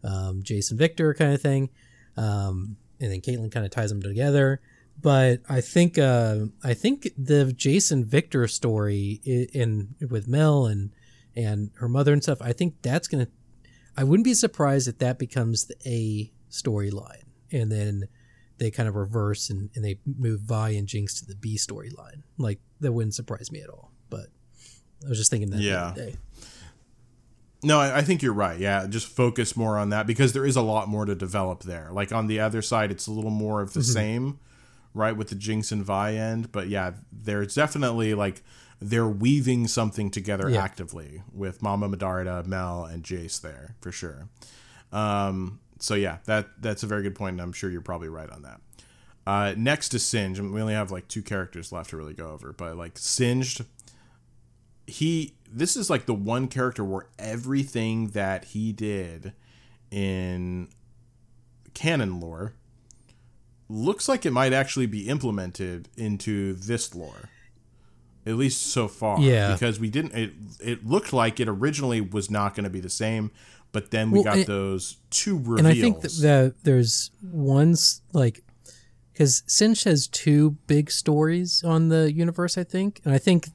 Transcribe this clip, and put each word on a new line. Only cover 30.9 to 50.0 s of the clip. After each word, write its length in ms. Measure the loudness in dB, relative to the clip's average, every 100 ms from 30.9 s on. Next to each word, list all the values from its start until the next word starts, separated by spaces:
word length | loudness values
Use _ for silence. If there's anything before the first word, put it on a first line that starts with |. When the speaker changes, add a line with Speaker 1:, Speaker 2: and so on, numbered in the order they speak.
| -2 -2
Speaker 2:
to 80 | -4
develop 480 | -2 -2 -2 -4
there. 260 | -8 -12 -8
Like, 200 | -6 -4
on 140 | -2 -2
the 120 | 0
other 220 | 0 -2
side, 280 | -2 0 0
it's 160 | -2 -6
a 40 |
little 200 | -6 -4
more 300 | -2 -2 -2
of 120 | -4
the 80 | -2
Speaker 1:
Mm-hmm. 100 | 0
Speaker 2:
same, 460 | 2 0 -2 -4 -8 -16 _ _ _ _
right, 220 | -2 -2 0
with 120 | -6
the 60 | -6
Jinx 360 | -4 -2 -2
and 120 | -4
Vi 300 | -2 -2 0
end. 380 | -2 -4 -4 -6
But 160 | -6 -4
yeah, 240 | -4 -4 -8 -18
there's 420 | -12 -6 -4 -2 0
definitely, 580 | 0 0 -2 0 0
like, 300 | 0 -2 -4 -14 -20 -20 _
they're 300 | -2 0 2
weaving 580 | 2 2 4 4 2 0
something 420 | 0 -2 -2 -4
together 400 | -4 -4 -2 2
Speaker 1:
Yeah. 140 | 2
Speaker 2:
actively 580 | 0 -6 -14 -12 -14 -16 -16
with 280 | -10 -10 -6
Mama 280 | -2 -2 -2
Medarda, 560 | -2 -4 -4 -4 -6 -4
Mel, 400 | -4 -4 -6 -8
and 180 | -12
Jace 380 | -10 -10 -8 -10
there 340 | -12 -16 -18 -16
for 100 | -14
sure. 380 | -10 -12 -12 -18 _ -20 -20 -20 -20 _
Um, 640 | -4 -2 0 0 -2 -6 -10 _ -12
so 160 | -4 -2
yeah, 240 | -2 -4 -2
that, 360 | -2 -2 -10
that's 220 | -8 -6
a 40 | -4
very 160 | -4
good 120 | -4 -6
point, 180 | -8
and 80 | -6
I'm 100 | -8
sure 160 | -8 -8
you're 120 | -8
probably 260 | -8 -10 -10
right 220 | -12 -16
on 120 | -18
that. 180 | -20 -20 -20 -20 -20 _ -20 -14 -2
Uh, 260 | 0 0 0
next 320 | 0 0 -2
to 100 |
Singed, 400 | -4